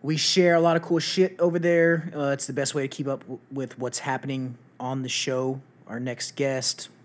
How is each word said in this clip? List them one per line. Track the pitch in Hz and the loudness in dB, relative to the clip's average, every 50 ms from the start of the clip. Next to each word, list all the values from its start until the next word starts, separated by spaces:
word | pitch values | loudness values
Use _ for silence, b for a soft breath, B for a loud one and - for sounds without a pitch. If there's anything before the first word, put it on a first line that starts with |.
| - | -2
We | 143 160 | -2 -2
share | 151 - - - 190 180 175 170 | 0 2 2 4 6 6 6 6
a | 165 | 6
lot | 165 170 165 | 6 4 4
of | 170 165 | 2 2
cool | - 170 165 | 0 0 0
shit | 160 - - 190 185 185 185 - | 0 0 2 2 2 2 2 2
over | 170 175 165 | 2 2 2
there. | 175 170 175 170 170 165 165 170 165 156 175 - | 2 2 4 4 6 6 4 4 2 -2 -6 -6
Uh, | 147 143 | -2 -2
it's | 139 139 139 - | -2 0 0 0
the | - 135 | -2 0
best | 143 139 135 - | 0 0 0 0
way | 147 135 | 0 -4
to | |
keep | 135 - - 143 | -4 -4 -6 -4
up | 139 135 123 | -4 -4 -6
w-, | - - 127 113 _ _ | -6 -12 -14 -14 _ _
with | 135 135 131 117 - - | -8 -8 -6 -8 -6 -6
what's | 127 123 - | -6 -4 -4
happening | - - 139 131 127 - 139 135 131 131 127 123 - _ _ _ _ | -2 -2 -2 -4 -4 -4 -6 -6 -6 -6 -8 -10 -14 _ _ _ _
on | 127 127 135 135 | -8 -6 -4 -4
the | 127 123 | -4 -4
show, | - - - 139 131 127 131 131 135 135 - _ _ _ - | -4 -4 -2 -2 -2 -2 -2 -2 -4 -6 -10 _ _ _ -16
our | - 110 120 | -12 -10 -8
next | 123 127 120 - - - - | -6 -6 -4 -4 -6 -6 -2
guest | - 139 139 135 131 123 - - - - - - _ _ | -2 -2 -2 0 0 0 0 0 -2 -6 -10 -12 _ _